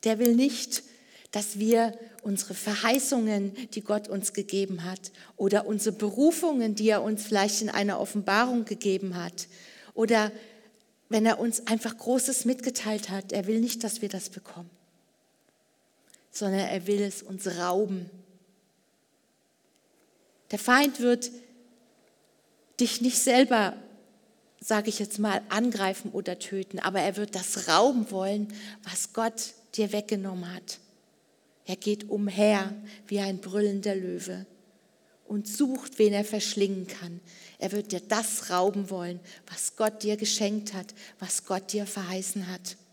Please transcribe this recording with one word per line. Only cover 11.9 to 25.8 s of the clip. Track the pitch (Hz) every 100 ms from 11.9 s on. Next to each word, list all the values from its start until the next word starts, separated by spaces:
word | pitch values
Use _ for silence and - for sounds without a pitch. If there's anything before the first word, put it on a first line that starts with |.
| 233
Großes | - 254 247 254 233
mitgeteilt | 254 254 254 214 214 208
hat, | 196 190
er | - 190
will | 220
nicht, | 233 233
dass | 214 -
wir | 202
das | 190 -
bekommen, | - - - 170 _ _ _ _ _ _ _ _ _ _ _ _ _ _ _ _
sondern | - 202 196
er | 196 190 180
will | 202
es | 202 196
uns | - 190 190 170
rauben. | 180 185 208 185 175 - - _ _ _ _ _ _ _ _ _ _ _ _ _ _ _ _ _ _ _ _ _ _
Der | 208
Feind | - 254 285 254
wird | 240 240 - - - - - _ _ _ _ _ _ _ _ _ _ -
dich | 240 -
nicht | 247 247
selber, | - 247 254 240 196 - - - - _ _ _ _ _
sag | - 214 214
ich | 208
jetzt | 208 208
mal, | 208 202 -
angreifen | 202 240 214